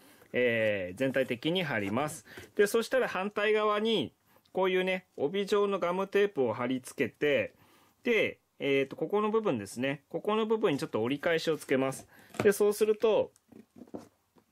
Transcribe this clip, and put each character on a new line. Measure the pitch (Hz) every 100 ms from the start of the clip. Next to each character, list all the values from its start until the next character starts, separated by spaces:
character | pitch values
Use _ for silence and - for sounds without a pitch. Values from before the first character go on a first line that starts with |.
| - - - 120
え | 123 117 110 101 90
ー、 | 92
全 | 135
体 | 135 127
的 | 120 156
に | 180
貼 | 156 113
り | 98
ま | 113 151
す。 | - - - - -
で、 | 202
そ | 233
し | 220
た | 262
ら | 208
反 | 185 196
対 | 208 208
側 | 214 214 208
に、 | 220 208 110 _ _ _ _
こ | 180
う | 190
い | 185
う |
ね、 | 185 185 - -
帯 | 139 196 196
状 | 208 202
の | 196
ガ | 175
ム | 180 190
テ | 202 101
ー |
プ | -
を | 123
貼 | 113 123
り | 131
付 | - - 120
け |
て、 | - 147 131 98 _ _ _ _ _
で、 | - 214 117 - _ -
え | 139 139
ー | 135
と、 | -
こ | 156
こ | 202
の | 214
部 | 220
分 | 214 123
で | 98
す | 117
ね。 | 135 143 _
こ | 165
こ | - 214
の | 220
部 | 220
分 | 214
に | 143
ち |
ょ | 151
っ |
と | 107
折 | 117 143
り |
返 | 180 165
し | 165
を | 147
つ | -
け | 131
ま | 135
す。 | 135 - - - -
で、 | 208
そ | 196 208
う |
す | 208 214
る | 214
と、 | 226 185 - _ _ - - - - - - _ _ _ _